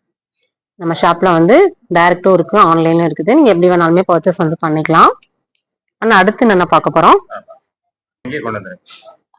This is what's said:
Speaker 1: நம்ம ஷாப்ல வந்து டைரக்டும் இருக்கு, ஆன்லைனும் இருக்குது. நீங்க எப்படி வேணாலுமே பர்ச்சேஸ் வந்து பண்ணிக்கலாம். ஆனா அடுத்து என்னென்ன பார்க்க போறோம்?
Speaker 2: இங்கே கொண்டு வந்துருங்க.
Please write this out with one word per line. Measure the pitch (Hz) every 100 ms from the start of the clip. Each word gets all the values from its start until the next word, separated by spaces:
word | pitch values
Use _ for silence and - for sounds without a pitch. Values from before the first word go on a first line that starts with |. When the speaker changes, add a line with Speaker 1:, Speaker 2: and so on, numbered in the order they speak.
| _ _ _ _ _ _ _
Speaker 1:
நம்ம | - 170 165
ஷாப்ல | 180 170 190
வந்து | 165 170 294 392 - -
டைரக்டும் | 170 175 175 190
இருக்கு, | 180 - 208
ஆன்லைனும் | 180 165 165 170 170
இருக்குது. | 160 165
நீங்க | 294 262
எப்படி | 175 180
வேணாலுமே | 180 165 175 190
பர்ச்சேஸ் | 170 185 170
வந்து | 160 165 160
பண்ணிக்கலாம். | 156 156 165 277 508 _ _ _ _ _ _ _ -
ஆனா | 220 208
அடுத்து | 185 214
என்னென்ன | 240 185
பார்க்க | 170 156 - 156
போறோம்? | 180 392 - - - - _ _ _ _ _ _
Speaker 2:
இங்கே | 127 147
கொண்டு | 113 107
வந்துருங்க. | 92 90 _ - - _ _